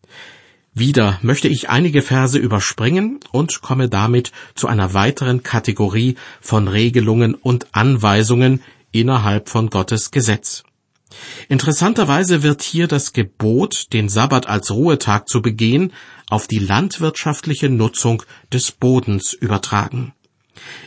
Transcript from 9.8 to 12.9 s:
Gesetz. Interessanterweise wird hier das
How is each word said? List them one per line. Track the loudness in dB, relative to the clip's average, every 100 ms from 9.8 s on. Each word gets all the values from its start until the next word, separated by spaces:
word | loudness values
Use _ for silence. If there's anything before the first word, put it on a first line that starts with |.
| 0 -2 -2
Gesetz. | -2 0 -2 -4 -14 -18 _ _ _ _ -20 -20 -14 -2
Interessanterweise | 0 0 0 2 2 2 2 2 2
wird | 2 0
hier | -2 -2
das | 0